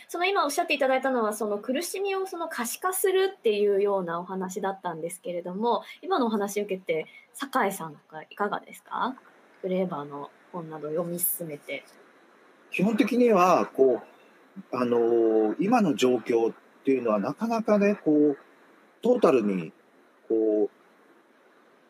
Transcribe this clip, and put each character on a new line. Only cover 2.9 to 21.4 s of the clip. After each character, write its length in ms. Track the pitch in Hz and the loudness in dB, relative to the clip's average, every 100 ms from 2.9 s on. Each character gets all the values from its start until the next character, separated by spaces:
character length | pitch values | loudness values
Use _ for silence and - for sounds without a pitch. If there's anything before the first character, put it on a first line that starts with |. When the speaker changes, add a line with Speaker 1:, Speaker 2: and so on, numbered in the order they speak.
Speaker 1:
す 180 | 381 381 | 0 0
る 240 | 370 381 392 | 2 0 0
っ 40 | |
て 180 | 226 208 | -2 2
い 160 | 208 | 2
う 60 | 196 | 2
よ 200 | 202 196 | 2 0
う 40 | |
な 160 | 170 170 | -2 -6
お 40 | |
話 360 | 180 190 185 190 | -6 -6 -6 -4
だ 100 | 190 | -6
っ 100 | 190 | -6
た 100 | 180 | -8
ん 80 | 160 | -8
で 80 | 170 | -8
す 140 | - | -10
け 100 | 180 | -8
れ 80 | 175 | -8
ど 140 | 175 | -6
も、 280 | 185 233 214 - - | -4 0 -2 -4 -14
今 160 | - 370 | -4 -2
の 80 | 233 | 0
お 20 | |
話 320 | 214 202 208 | 0 -2 -4
を 40 | |
受 120 | 202 185 | -4 -6
け 40 | |
て、 260 | - 160 156 - _ | -4 -6 -6 -14 _
酒 360 | - 285 - 196 | -12 -4 -2 -2
井 40 | |
さ 140 | 190 160 | -2 -10
ん 100 | 147 _ | -14 _
が 100 | 156 - | -18 -14
い 80 | - | -6
か 140 | 202 | -6
が 100 | 175 | -6
で 140 | - | -10
す 80 | 190 | -20
か？ 340 | - - 220 254 - _ _ _ | -12 -6 -6 -8 -18 _ _ _
グ 80 | 185 | -6
レ 140 | 185 | -2
ー 40 | 185 | -4
バ 120 | 147 | -6
ー 40 | |
の 260 | 143 143 - _ _ | -10 -12 -14 _ _
本 160 | 180 160 | -14 -12
な 100 | 156 | -12
ど 100 | 151 | -8
を 20 | |
読 180 | 156 170 | -6 -6
み 100 | 175 | -4
進 280 | - - 165 | -4 -6 -10
め 100 | 143 | -12
て。 280 | - 135 - - - _ _ _ _ _ _ | -12 -14 -14 -20 -20 _ _ _ _ _ _
Speaker 2:
基 120 | - | -2
本 160 | 196 214 | 0 2
的 180 | 269 240 | 2 4
に 140 | 240 | 4
は、 400 | 196 180 147 104 | 6 6 4 2
こ 280 | - 135 113 | 2 4 2
う、 760 | - - _ _ _ - - 123 | -4 -20 _ _ _ -20 -8 -4
あ 80 | |
の 140 | 123 120 | 0 2
ー、 580 | 117 117 113 110 107 107 | 4 4 4 4 2 2
今 220 | 190 247 | 2 4
の 140 | 190 | 2
状 220 | 120 127 123 | 2 2 2
況 360 | - 117 113 | 2 0 0
っ 20 | - _ _ | -4 _ _
て 60 | - | 0
い 80 | 131 | 0
う 40 | |
の 80 | 117 | 2
は 80 | 107 | 0
な 140 | 113 | 0
か 160 | 147 226 | -4 -4
な 140 | 226 | -2
か 160 | 220 208 | 2 2
ね、 200 | 202 202 | 4 2
こ 60 | 160 | 2
う、 260 | 151 147 139 - _ _ _ _ _ | 4 4 2 -8 _ _ _ _ _
ト 140 | 226 247 | 0 4
ー 40 | |
タ 120 | 180 | 4
ル 100 | 131 | 4
に、 300 | 104 92 80 - _ _ _ _ - | 2 -2 -6 -12 _ _ _ _ -4
こ 420 | 113 110 107 101 _ _ _ _ _ _ _ | 0 2 2 0 _ _ _ _ _ _ _